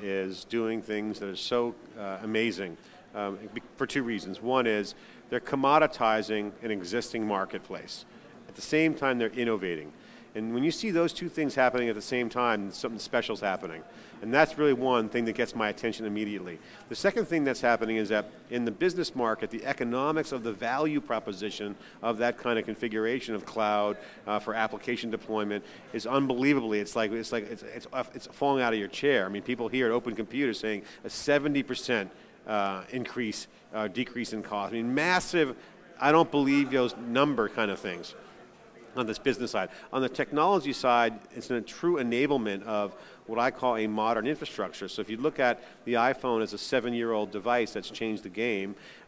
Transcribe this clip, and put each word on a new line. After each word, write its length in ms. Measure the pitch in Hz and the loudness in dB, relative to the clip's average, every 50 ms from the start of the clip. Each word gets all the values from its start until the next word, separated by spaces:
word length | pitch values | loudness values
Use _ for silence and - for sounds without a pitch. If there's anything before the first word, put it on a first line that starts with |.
| 104 | -4
is 420 | 98 98 95 95 95 92 87 - | -4 -2 -2 -2 -4 -6 -10 -8
doing 380 | - 117 117 113 110 113 113 - | -4 -2 -2 0 0 -2 -4 -4
things 360 | 110 107 104 104 107 98 - | -6 -4 -4 -4 -4 -6 -6
that 80 | 104 98 | -6 -8
are 80 | 92 | -6
so, 380 | - - - 127 120 120 120 113 - - - - 113 | -6 -4 -2 0 0 0 0 -4 -8 -14 -18 -14 -10
uh, 200 | 101 98 95 95 110 | -8 -8 -8 -6 -4
amazing, 540 | 110 110 110 113 117 92 87 98 90 85 - - - - - - - - | -2 0 2 2 2 0 -2 -4 -6 -8 -12 -16 -20 -20 -20 -20 -12 -6
um, 240 | 104 101 98 98 98 110 101 104 | -6 -4 -4 -4 -6 -10 -12 -12
be-, 100 | 117 - - - | -12 -14 -12 -8
for 100 | - 135 | -6 -4
two 160 | 123 - 139 127 | -2 -2 -2 -2
reasons. 380 | 117 113 98 85 92 98 - | -2 -2 -4 -6 -8 -10 -6
One 260 | 110 120 131 131 123 | -2 2 2 4 4
is 280 | 113 107 104 101 98 - - - - - - - - | 4 2 2 0 -2 -6 -14 -18 -20 -20 -20 -8 -4
they're 100 | 123 120 | -4 -4
commoditizing 1120 | - - 147 135 135 139 147 156 156 143 - - 120 113 110 110 101 107 110 104 104 104 98 - 117 | -2 -2 -2 2 4 6 6 6 6 4 4 2 2 4 4 2 2 0 -2 -2 -2 -4 -6 -8 -6
an 80 | 113 | -4
existing 560 | 107 98 90 87 101 120 113 - - 117 107 | -4 -4 -4 -4 -2 -4 -2 -4 -4 -4 -2
marketplace. 800 | 104 101 92 95 - - 95 - - 95 82 - - - - - - - - - - - - - | 0 0 0 0 -2 -6 -8 -10 -10 -12 -12 -10 -12 -14 -14 -16 -18 -20 -20 -20 -20 -20 -20 -20
At 80 | - - | -18 -14
the 80 | - - | -12 -4
same 320 | - 156 156 160 160 151 | 0 2 4 4 4 2
time, 240 | - 143 135 127 120 | 2 2 2 2 2
they're 100 | 117 110 | 2 0
innovating. 600 | 107 127 120 117 113 98 95 90 85 78 76 73 - - - - - - - - - | 0 0 0 0 0 0 -2 -2 -4 -4 -6 -10 -16 -18 -20 -20 -20 -20 -20 -12 -8
And 180 | 107 110 113 117 | -6 -4 -2 -2
when 80 | 123 139 | 0 0
you 80 | 165 | 0
see 220 | 165 - - 220 175 | 0 0 -2 0 2
those 200 | 165 170 165 - | 2 2 0 0
two 160 | - 175 160 | -4 -8 -6
things 280 | - 170 156 135 - | -2 -2 -2 0 4
happening 320 | 139 127 123 117 123 120 117 | 4 4 4 4 4 2 0
at 80 | 107 | 0
the 60 | 107 - | -2 -4
same 260 | - 131 123 120 113 | -2 -2 0 0 0
time, 420 | - 123 120 120 110 104 98 98 | 0 2 2 2 2 2 0 -4
something 300 | 90 - - 113 113 101 | -6 -6 -6 -6 -6 -8
special's 400 | - - - 120 110 - 110 98 | -6 -2 0 0 0 0 -2 -2
happening. 420 | 107 98 92 90 95 85 80 80 - - - - - - - - - | -2 -2 -2 -2 -4 -8 -8 -10 -14 -16 -18 -20 -20 -20 -16 -10 -4
And 100 | 113 120 | 4 6
that's 260 | 147 160 156 - 143 | 6 6 6 6 4
really 160 | 151 147 131 | 4 4 4
one 340 | 120 131 131 127 117 110 104 | 4 4 4 4 4 2 2
thing 160 | - 120 117 | 0 0 0
that 100 | 113 104 | 0 0
gets 220 | 123 120 - - | 0 0 0 0
my 140 | 117 110 104 | 0 0 0
attention 360 | 101 - - 117 104 - 110 | 0 -2 -2 -4 -2 -2 -4
immediately. 540 | 107 101 107 107 104 104 95 90 90 82 - - - - - - - | -4 -2 -2 -2 -4 -4 -6 -8 -10 -12 -14 -16 -18 -20 -18 -14 -10
The 60 | 120 | -4
second 320 | - - 196 190 233 - | 0 0 2 2 2 0
thing 160 | - 170 160 143 | 0 0 0 2
that's 180 | 135 123 - | 2 0 4
happening 360 | - 120 117 104 113 110 113 | 4 4 4 4 4 2 0
is 140 | 110 107 98 | 0 0 2
that 200 | 110 104 104 - - - - - | 2 0 0 -2 -8 -18 -10 -6
in 160 | 120 123 120 | -4 -2 0
the 60 | 117 | -2
business 460 | 104 - 160 185 175 180 156 - - | 0 0 0 0 0 0 -4 -4 -2
market, 340 | 131 120 113 110 - - 104 | 0 2 2 0 0 -2 -6
the 140 | - 110 - | -6 -4 -4
economics 640 | 135 139 - 127 117 120 127 139 151 156 156 147 - | -4 -2 -2 -2 -2 0 0 0 0 0 0 -2 -2
of 140 | 139 127 110 | -4 -6 -4
the 80 | 117 104 | -6 -6
value 480 | 92 120 117 127 139 156 156 151 143 | -4 -2 -2 0 0 0 0 0 -2
proposition 720 | - - 120 110 - 107 101 90 104 104 95 - 104 101 101 - - - - - | -2 -2 -2 -2 -2 -4 -6 -6 -6 -6 -6 -6 -6 -8 -8 -10 -14 -20 -12 -4
of 180 | - 117 113 107 | -2 -2 0 2
that 200 | 120 123 120 - | 2 0 0 0
kind 220 | - 123 117 110 | 0 0 0 0
of 40 | 104 | 0
configuration 680 | 117 107 - 120 117 104 110 110 113 123 131 - - 110 | -2 -4 -4 -4 -2 -2 0 0 0 0 -2 -4 -4 -6
of 100 | 101 - | -6 -6
cloud, 520 | - - 113 107 104 104 104 104 104 104 - - - - - - | -6 -2 0 2 2 4 4 2 0 -2 -4 -8 -16 -18 -10 -4
uh, 120 | 101 104 104 | -2 -2 -2
for 160 | - 110 107 | -2 -2 0
application 560 | 113 110 107 110 101 - - 120 113 - 113 | 0 0 0 -2 -4 -4 -4 -4 -2 -4 -4
deployment 540 | 107 107 - - 110 110 104 104 104 101 - - - - - - - | -6 -6 -4 -4 -2 -2 0 0 -2 -4 -6 -8 -16 -20 -12 -8 -8
is 140 | 113 101 | -6 -2
unbelievably, 720 | 113 131 139 139 131 127 120 131 143 147 135 117 110 107 104 | 0 2 2 2 2 2 2 4 4 4 4 2 2 0 0
it's 160 | 101 101 - | -2 -2 0
like, 160 | 120 110 101 | 0 0 0
it's 220 | 113 113 110 - 120 | 0 -2 -4 -2 -4
like, 180 | 117 104 104 | -4 -4 -6
it's, 140 | 117 101 110 | -8 -12 -12
it's, 240 | 113 110 120 - - - 131 120 - - | -12 -12 -12 -12 -8 -6 -6 -6 -6 -8
it's 120 | 143 - - | -14 -14 -14
falling 340 | - - 147 143 139 135 123 | -4 0 2 4 4 4 4
out 100 | 117 113 | 4 4
of 60 | 110 | 2
your 100 | 101 95 | 0 -2
chair. 380 | - - - 143 139 113 95 | -2 0 4 4 4 4 4
I 40 | 95 | 2
mean, 120 | 101 101 95 | -2 -4 -4
people 240 | 123 123 117 117 | -4 -2 -2 -2
here 200 | 110 123 131 127 | -2 0 2 4
at 60 | 113 113 | 4 2
Open 220 | 120 117 123 110 | 2 0 -2 -4
Compute 340 | 110 110 95 117 135 143 123 | -4 -6 -4 -2 0 0 0
are 60 | 107 | 0
saying 280 | - - 110 107 98 - - - - - | -2 -2 -2 -4 -4 -6 -10 -14 -14 -12
a 80 | 101 | -10
seventy 540 | - - - 143 143 147 139 151 143 139 127 | -8 -2 2 4 4 4 4 2 2 0 0
percent, 440 | - 123 - - - 123 107 98 92 - - - - - - - | -2 -4 -4 0 0 2 2 0 -2 -6 -14 -20 -20 -20 -14 -6
uh, 380 | - 107 104 98 98 95 95 - - | -2 0 2 2 0 0 -4 -6 -6
increase, 580 | 120 127 117 - - 127 120 107 98 - - - - - - - - | -6 -6 -6 -6 -4 -4 -4 -4 -4 -6 -8 -12 -16 -20 -16 -8 -4
uh, 140 | 110 107 104 | -4 -4 -2
decrease 440 | 92 120 127 - - 123 113 - 110 | -2 -2 -4 -4 -4 -6 -6 -4 -4
in 120 | 107 98 | -6 -6
cost. 280 | - 104 104 101 92 110 | -4 -4 -4 -4 -2 -2
I 40 | |
mean, 180 | 117 117 120 127 | -2 -2 0 0
massive, 640 | 143 156 180 180 185 - - - 175 151 131 120 - - - - - - - - - | 2 2 4 4 2 2 2 2 2 2 2 0 -6 -14 -20 -20 -20 -20 -20 -6 0
I 120 | 131 143 151 | 4 8 8
don't 180 | 165 165 - | 8 8 6
believe 400 | - 143 139 135 139 143 139 127 | 4 4 4 6 6 4 4 4
those 240 | 135 131 123 120 - | 4 4 2 2 0
number 520 | - 120 120 117 131 143 147 139 117 107 101 | -4 -4 0 4 4 4 4 4 2 2 2
kind 220 | - 120 110 101 | 2 0 0 0
of 100 | 95 - | 0 -2
things 340 | - 101 87 87 80 - - - - - - - - - - - - - - - - - - | -4 -6 -6 -6 -8 -12 -14 -16 -18 -20 -20 -20 -20 -20 -20 -20 -20 -20 -20 -20 -20 -8 -4
on 100 | 131 123 | -2 -2
this 140 | 110 107 - | -2 -2 -2
business 320 | - 139 117 110 123 107 - | 0 0 0 0 0 -2 -2
side. 160 | 104 92 90 - - - - - | -2 -2 -2 -6 -12 -12 -6 -2
On 100 | 131 131 | 0 0
the 60 | 123 | 0
technology 640 | 127 - 135 - 143 147 156 185 202 185 135 143 123 | 0 -2 -2 0 2 2 4 4 4 4 2 0 -2
side, 420 | - - 127 120 120 117 117 110 107 - - - | 0 2 4 6 6 6 4 2 -2 -10 -16 -14
it's 160 | 123 - - 127 | -10 -6 -2 -2
a 80 | 117 | -2
true 380 | - - - - - 175 175 147 | -2 -6 -6 -2 2 2 2 2
enablement 680 | 123 120 117 120 143 147 143 131 110 107 98 98 101 | 2 2 2 2 4 4 2 2 0 0 -2 -4 -4
of 280 | 113 107 104 104 98 - - - - - - - - | -2 -2 0 -2 -2 -4 -10 -18 -20 -20 -18 -12 -4
what 100 | 113 117 | 0 2
I 140 | 120 131 127 | 2 2 0
call 240 | - 131 127 117 | 0 0 0 2
a 100 | 113 110 | 2 0
modern 400 | 107 107 107 107 113 117 110 107 | 0 0 2 2 2 2 2 0
infrastructure. 640 | 139 151 - 113 - - - 101 90 - - 101 92 | 0 -2 -4 -6 -8 -6 -4 -4 -4 -6 -8 -10 -8
So 120 | - - | -6 -6
if 80 | 101 - | -6 -6
you 80 | 113 | -4
look 220 | 110 131 156 - - | -2 -2 -2 0 2
at 240 | 131 123 117 - - - - - - | 2 2 2 0 -4 -16 -20 -10 -4
the 80 | - 120 | 0 2
iPhone 500 | 117 120 131 135 - - 127 117 113 110 | 4 4 4 2 0 0 0 2 2 0
as 120 | 104 104 | -2 -4
a 40 | 98 | -6
seven-year-old 720 | - - 135 127 113 120 120 117 117 117 113 107 104 95 | -4 0 0 0 0 0 -2 -2 -2 0 0 0 -2 -2
device 400 | 101 104 92 120 120 123 113 104 | -4 -4 0 2 2 2 2 0
that's 180 | - 107 90 - | -4 -8 -8 -8
changed 360 | 107 - 113 113 107 98 - | -8 -6 -4 -4 -4 -4 -8
the 60 | 98 | -8
game 440 | 90 104 117 123 107 98 98 101 101 - - - - - - | -6 -4 -2 -2 -2 -2 -4 -6 -8 -12 -16 -20 -20 -20 -12